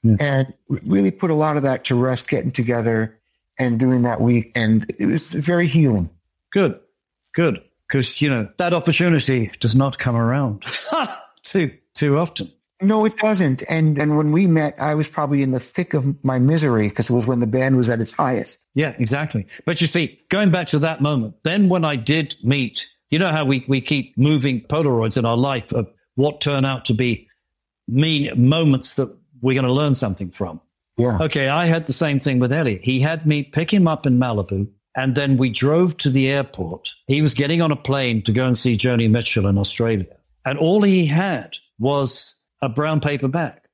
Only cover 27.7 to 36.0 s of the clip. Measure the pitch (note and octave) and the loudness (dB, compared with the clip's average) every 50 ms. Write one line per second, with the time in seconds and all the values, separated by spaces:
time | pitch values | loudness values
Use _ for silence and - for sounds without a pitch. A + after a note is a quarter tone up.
27.7 | _ _ _ - A2+ C3 D#3 D#3+ D#3+ C#3+ C#3+ - - - A#2+ B2+ D3+ E3 E3 D3+ | _ _ _ -4 0 0 2 2 0 0 -2 -2 0 2 4 4 4 4 2 2
28.7 | C3+ C3 - - - - C3 A2 - _ _ _ _ B2+ A#2 C3 C3 C3+ C3 B2 | 2 0 -2 -6 -4 -4 -4 -4 -6 _ _ _ _ -4 -2 0 0 0 0 0
29.7 | B2+ C#3 D3+ D3 C3 - B2+ G#2 F#2 - G2 F2 - - G2 F2 D#2+ D#2+ _ _ | 2 2 2 0 0 0 0 -4 -4 -6 -8 -12 -8 -8 -8 -8 -8 -16 _ _
30.7 | _ _ _ _ _ - A#2 B2 A2+ F#2+ D#3+ D3+ - D3 C3+ C3+ C#3+ E3 F3 E3 | _ _ _ _ _ -2 0 0 0 0 -2 -2 -2 -2 0 0 0 0 2 2
31.7 | E3 E3 D#3+ - C3+ - E3+ D3+ C#3+ C3+ - C#3+ C3 B2 B2+ A#2+ C3+ D#3+ D#3+ B2+ | 2 0 0 -4 -4 -2 0 0 0 0 0 0 0 2 2 2 0 0 0 -2
32.7 | G#2 F2+ F2+ B2 C3 B2+ C3+ D#3 E3 D#3 D#3+ D3+ D3+ D3 C#3 _ - D#3 E3+ - | -2 -2 -2 -2 0 0 0 0 -2 -2 0 0 0 0 -2 _ -4 -4 -2 0
33.7 | G#3+ G3+ F3+ E3 D#3 - - C#3 B2 B2 B2+ B2 A2+ G#2 F#2+ - G2+ F#2+ G2 G2+ | 2 4 4 2 2 0 0 2 2 2 2 0 0 -2 -4 -2 -4 -4 -4 -6
34.7 | _ _ _ _ _ B2+ C3 C3+ B2 D3 C#3+ C#3 C3+ A#2+ C3 B2+ G#2+ - B2 C#3 | _ _ _ _ _ -4 -2 -2 0 0 2 2 2 2 2 0 0 0 0 2
35.7 | D#3 E3+ F#3 F3+ D#3 - | 2 2 2 0 0 -2